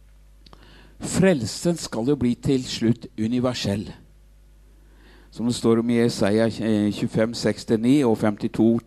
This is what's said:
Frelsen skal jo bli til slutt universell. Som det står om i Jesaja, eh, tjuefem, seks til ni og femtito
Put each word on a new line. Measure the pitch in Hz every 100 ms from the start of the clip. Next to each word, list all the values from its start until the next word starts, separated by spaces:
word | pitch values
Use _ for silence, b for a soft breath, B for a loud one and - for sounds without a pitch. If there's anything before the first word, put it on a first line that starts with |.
| - - - - - b b b b b
Frelsen | - - 190 156 110 - 175 170
skal | - 113 120
jo |
bli | 143 123 120
til | - 131
slutt | 123 - 113 117 - -
universell. | 110 123 123 120 - 101 95 - - - - - - - - b b b b b b
Som | - 117
det | 120
står | 117 113
om | 120
i | 117
Jesaja, | 120 - 101 110 113
eh, | 110 113 107 104
tjuefem, | 98 117 - 110
seks | 117 110 104
til | - 113
ni | 120 147
og | 123 107
femtito | 110 104 113 - 113 117